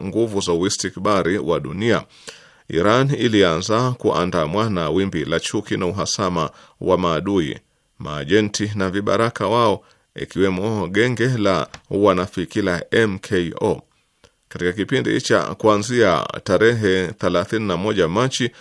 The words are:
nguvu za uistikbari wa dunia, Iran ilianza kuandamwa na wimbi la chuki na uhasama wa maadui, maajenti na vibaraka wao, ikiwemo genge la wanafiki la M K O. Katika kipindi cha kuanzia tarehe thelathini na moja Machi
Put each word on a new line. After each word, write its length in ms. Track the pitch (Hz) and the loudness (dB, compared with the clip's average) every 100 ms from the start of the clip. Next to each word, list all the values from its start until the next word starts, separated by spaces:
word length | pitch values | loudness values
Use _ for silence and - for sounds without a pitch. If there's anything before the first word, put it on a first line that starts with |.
nguvu 380 | 95 107 113 98 | -2 -2 0 0
za 120 | 92 | 0
uistikbari 840 | 85 95 - 95 - 101 98 85 101 | 0 0 -2 -6 -4 0 0 0 0
wa 220 | 69 76 | 0 -2
dunia, 440 | 71 85 117 90 - - - - - _ - | -4 -4 0 0 -2 -16 -20 -20 -20 _ -6
Iran 460 | 80 98 123 139 143 | 0 2 4 2 0
ilianza 760 | 120 107 92 80 92 110 127 | 2 4 4 2 0 0 0
kuandamwa 800 | 123 107 76 90 87 76 98 113 | -2 0 0 0 0 0 0 -2
na 200 | 92 78 | -2 0
wimbi 360 | 87 98 82 71 | 0 0 -2 -2
la 140 | 82 | -2
chuki 380 | - 110 - 101 | -2 -4 -4 -2
na 80 | 90 | -2
uhasama 640 | 90 80 - 95 87 76 - - - | -2 -4 -2 -2 -2 -4 -6 -20 -6
wa 160 | - 90 | 0 2
maadui, 600 | 90 78 95 98 73 - _ _ _ - | 2 0 0 0 0 -4 _ _ _ -14
maajenti 720 | 73 76 71 104 104 - 104 104 | -10 -8 2 2 2 -2 -4 -2
na 140 | 95 | -2
vibaraka 580 | 98 101 98 113 - 101 | -2 0 0 0 -2 0
wao, 360 | 117 113 95 - _ _ - | 2 2 0 -6 _ _ -14
ikiwemo 720 | - - 98 92 104 107 87 | -6 0 0 0 -2 -2 -2
genge 400 | 98 123 117 123 | 2 2 2 0
la 400 | 117 101 85 - - - | 0 0 0 -2 -10 -6
wanafiki 720 | 98 101 92 92 - 82 110 | 2 4 4 0 -4 -4 -2
la 240 | 95 85 - | -2 -2 0
M 280 | 110 110 95 | 2 2 -2
K 340 | - 95 85 - | -2 -2 -2 -2
O. 200 | 104 - - _ _ _ - _ - | -2 -2 -8 _ _ _ -20 _ -16
Katika 220 | - 90 | -6 -4
kipindi 480 | 101 92 131 110 117 | -2 -2 -2 0 -2
cha 200 | - 107 | 2 0
kuanzia 840 | 76 - 110 104 107 123 104 78 - - | 0 0 2 2 2 2 4 2 -2 -6
tarehe 640 | - 98 113 117 104 92 87 | 0 4 4 4 2 2 -2
thelathini 600 | - 90 87 - 113 107 | -4 -2 0 0 -2 -2
na 100 | 87 | -2
moja 300 | 101 101 82 | 0 2 2
Machi 440 | 98 131 - 120 - | 2 0 0 -4 -6